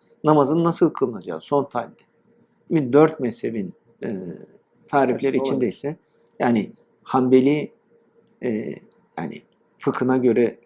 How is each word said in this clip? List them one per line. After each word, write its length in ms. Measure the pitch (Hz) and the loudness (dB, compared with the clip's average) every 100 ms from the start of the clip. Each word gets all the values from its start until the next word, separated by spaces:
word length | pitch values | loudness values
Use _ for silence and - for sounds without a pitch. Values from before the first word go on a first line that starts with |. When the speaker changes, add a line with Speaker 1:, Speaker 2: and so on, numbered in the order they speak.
| _ _ | _ _
Speaker 1:
namazın 400 | 151 156 135 165 | 2 4 4 2
nasıl 260 | 170 165 165 | 0 2 0
kılınacağı 520 | - 120 107 90 80 | 0 -4 -6 -10 -12
son 220 | - 143 135 | -2 -2 -2
tahlilde. 1200 | 120 - - _ _ _ _ _ _ - 165 127 | -6 -8 -14 _ _ _ _ _ _ -4 -2 2
Dört 260 | 139 156 - | 6 6 4
mezhebin, 540 | 123 - 117 113 90 - _ _ | -6 -6 -8 -6 -8 -12 _ _
e, 60 | - 98 87 - - - _ _ _ | -8 -8 -10 -14 -18 -20 _ _ _
tarifleri 260 | 143 127 | 0 2
Speaker 2:
Hepsi 140 | 120 135 | 0 -2
olabilir. 180 | 131 135 | -2 -2
Speaker 1:
içindeyse, 500 | 131 120 - 139 165 _ _ _ - | -2 -2 -4 -8 -10 _ _ _ -4
yani 320 | 127 113 95 - _ _ | 0 0 -2 -8 _ _
Hanbeli, 680 | - 131 127 131 135 151 139 - _ _ _ _ _ _ | -4 0 4 4 4 2 -4 -12 _ _ _ _ _ _
e, 320 | 123 107 76 - - _ _ - | -4 -4 -6 -10 -16 _ _ -12
yani 240 | 87 - - _ _ _ | -12 -12 -20 _ _ _
fıkhına 400 | - - 127 131 | -6 -2 0 2
göre 400 | 123 117 117 - | 2 2 0 -2